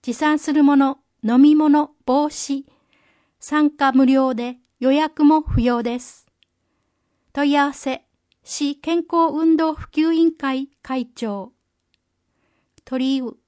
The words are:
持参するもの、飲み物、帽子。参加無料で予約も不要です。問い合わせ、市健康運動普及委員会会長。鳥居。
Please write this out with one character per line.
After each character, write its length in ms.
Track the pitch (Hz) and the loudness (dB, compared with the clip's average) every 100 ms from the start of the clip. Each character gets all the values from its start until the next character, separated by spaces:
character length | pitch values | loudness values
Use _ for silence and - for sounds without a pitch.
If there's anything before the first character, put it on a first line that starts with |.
持 120 | - | -10
参 260 | 226 302 302 | -4 0 0
す 140 | - | 0
る 100 | 277 | 2
も 140 | 285 277 | 4 4
の、 220 | 277 277 _ _ | 2 -4 _ _
飲 200 | 214 247 | -2 4
み 140 | 294 302 | 6 6
物、 360 | 311 294 294 _ - | 4 2 0 _ -2
帽 240 | 262 294 | 0 -2
子。 360 | - - 277 277 _ _ _ _ _ _ _ | -6 -8 -8 -10 _ _ _ _ _ _ _
参 300 | - 302 294 | -6 0 0
加 220 | 294 277 | 0 0
無 160 | 262 262 | 2 4
料 260 | 269 262 | 2 0
で 240 | 240 240 247 _ _ | -4 -8 -12 _ _
予 120 | 254 | 0
約 320 | 285 311 311 | 0 0 2
も 180 | 294 311 | 2 4
不 200 | 302 - | 0 -2
要 220 | 240 240 | 0 -2
で 160 | 233 240 | -4 -6
す。 260 | - - _ _ _ _ _ _ _ _ _ _ _ | -10 -20 _ _ _ _ _ _ _ _ _ _ _
問 200 | - 285 | -2 0
い 60 | 285 | 2
合 80 | 285 | 0
わ 60 | |
せ、 320 | 277 - 262 _ _ _ _ | -2 -8 -10 _ _ _ _
市 320 | - - 285 285 | -16 -6 -6 -6
健 220 | - 339 | -4 -4
康 340 | 339 339 330 | -2 0 0
運 240 | 294 320 320 | 0 2 2
動 180 | 320 311 | 0 -4
普 120 | - | -8
及 200 | - 320 | -2 0
委 60 | 330 | 2
員 140 | 330 320 | 0 0
会 340 | 269 262 269 _ | -6 -6 -8 _
会 240 | - 262 247 | -8 -8 -8
長。 480 | - 226 202 196 _ _ _ _ _ _ _ _ _ _ _ _ _ | -8 -8 -8 -12 _ _ _ _ _ _ _ _ _ _ _ _ _
鳥 340 | - 262 262 269 | -10 -6 -2 -4
居。 200 | 240 - | -6 -14